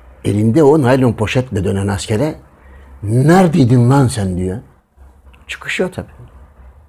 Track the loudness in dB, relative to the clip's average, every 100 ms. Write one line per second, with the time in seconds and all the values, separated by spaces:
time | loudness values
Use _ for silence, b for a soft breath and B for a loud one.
0 | -20 -12 -4 -2 0 2 4 4 4 2
1 | 2 0 -4 -4 -4 -4 -4 -4 -4 -4
2 | -4 -4 -4 -6 -16 b b b b b
3 | -4 0 4 4 4 2 2 4 4 2
4 | 2 0 -4 -4 -4 -6 -12 _ _ _
5 | -20 _ _ -20 -18 -16 -10 -6 -6 -8
6 | -16 -16 -20 -20 -20 _ -20 -20